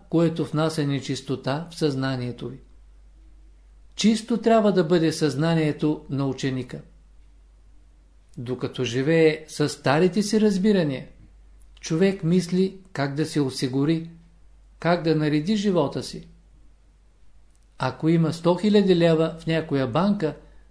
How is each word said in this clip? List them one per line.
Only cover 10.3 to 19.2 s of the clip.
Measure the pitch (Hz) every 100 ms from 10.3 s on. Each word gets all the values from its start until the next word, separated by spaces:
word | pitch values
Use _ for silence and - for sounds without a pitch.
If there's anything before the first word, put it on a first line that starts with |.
| 214
разбирания, | 214 196 208 196 151 127 - - - - - - - -
човек | - 160 196 190
мисли | 160 180 170 185 190 - -
как | - 139 139
да | 156
се | 156
осигури, | 135 127 135 135 147 165 165 - - _ - - - -
как | 165 170
да | 156 156
нареди | 151 151 160 214
живота | 202 170 135 135
си. | - 160 - - _ - - _ _ _ _ _ - - - _ _ -
Ако | 131 127 156
има | 170 160
сто | - 165 180
хиляди | 214 208 190 175
лева | 170 160